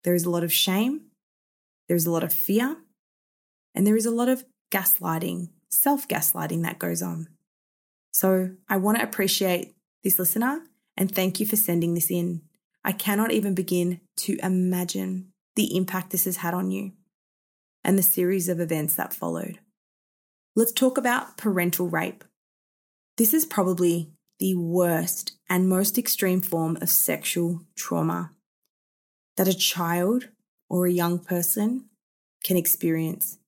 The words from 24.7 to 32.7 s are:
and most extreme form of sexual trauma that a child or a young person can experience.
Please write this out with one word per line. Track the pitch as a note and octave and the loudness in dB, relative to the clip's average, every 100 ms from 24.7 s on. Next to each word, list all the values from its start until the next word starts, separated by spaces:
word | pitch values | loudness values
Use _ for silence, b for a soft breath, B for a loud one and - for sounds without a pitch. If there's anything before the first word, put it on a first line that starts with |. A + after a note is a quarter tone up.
| F3 F3 E3 E3+ - - - - | 2 2 2 0 -4 -8 -14 -2
and | F#3 F#3 | 2 4
most | F#3 G3+ B3 | 2 2 0
extreme | - - F#3+ F#3 | -2 0 2 0
form | F3 E3 D#3+ E3 | 0 0 0 -2
of | E3+ | 0
sexual | - - D#3 - F3 E3+ E3+ - - | 2 2 -2 -2 -2 -2 -2 -8 -14
trauma | - E3+ D#3+ F3 E3+ _ _ _ _ _ _ _ _ _ _ - | -4 -2 0 -2 -8 _ _ _ _ _ _ _ _ _ _ 0
that | F#3 | 0
a | F#3 | 2
child | - F3 E3+ F3 F#3 B3 - _ _ _ _ | -2 0 0 2 2 0 -2 _ _ _ _
or | F3+ F3+ | 0 2
a | |
young | F3 E3+ F3 | 2 2 -2
person | - F3 E3+ - G#3+ B3+ - _ _ _ _ _ | -2 -2 0 0 0 -2 -8 _ _ _ _ _
can | - F#3 | 0 0
experience. | E3+ | 2